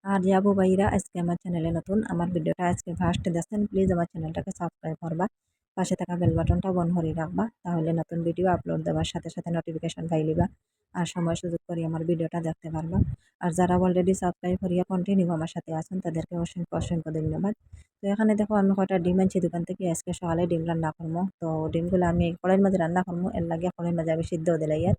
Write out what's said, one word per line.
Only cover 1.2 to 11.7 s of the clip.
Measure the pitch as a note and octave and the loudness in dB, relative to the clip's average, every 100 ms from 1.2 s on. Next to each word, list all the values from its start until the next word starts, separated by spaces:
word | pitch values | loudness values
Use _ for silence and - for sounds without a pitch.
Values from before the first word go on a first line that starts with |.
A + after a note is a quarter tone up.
| F3 F3 | -2 -2
চ্যানেলে | F#3 F3 E3 | -2 -2 0
নতুন, | E3 E3+ G#3 A3 | -2 0 -2 0
আমার | F3 E3+ | -2 0
ভিডিওটা | F3 D#3+ E3 F3 | 0 -2 0 0
আজকে | F3 - E3+ | 0 -4 0
ফার্স্ট | F3 E3+ F#3 | 0 2 0
দেখছেন, | E3+ - G#3+ G#3 | -2 -2 -4 0
প্লিজ | F#3+ F#3+ | 2 2
আমার | F3 E3+ | 2 -2
চ্যানেলটাকে | E3+ D#3+ E3 G3 - | -4 -6 -6 -8 -6
সাবস্ক্রাইব | E3+ _ D#3+ D#3+ | -8 _ -8 -6
করবা, | E3 E3 G3 _ _ _ _ - | -6 -2 -2 _ _ _ _ -4
পাশে | F3+ F3+ | -2 -2
থাকা | F3+ F3 | -2 0
বেল | E3+ E3 | 2 2
বাটনটা | E3 F3 F#3+ | 2 2 2
on | F3+ E3+ | 0 0
করে | F3+ D#3+ | 0 0
রাখবা, | D#3 D#3+ F3+ A3+ _ | -4 -4 -2 -4 _
তাহলে | F3+ E3+ D#3+ | -4 -2 0
নতুন | E3 D#3 E3+ | -2 -2 -4
ভিডিও | E3 E3+ F#3 | -2 0 2
আপলোড | E3+ E3+ E3 | 2 0 -4
দেওয়ার | D#3+ D#3 D#3+ | -2 -2 -2
সাথে | F3 D#3+ | -4 -8
সাথে | F3 E3+ | -10 -4
নোটিফিকেশন | E3+ - D#3+ E3 - E3 | -4 -4 -6 -6 -6 -2
পাই | D#3+ | 0
লিবা। | D#3 D#3+ F#3 _ _ _ _ F3+ | 0 0 0 _ _ _ _ -4
আর | E3 | -4
সময় | F3+ E3 E3+ | -2 -2 -2
সুযোগ | F3 E3 | -4 -6
করে | - | -6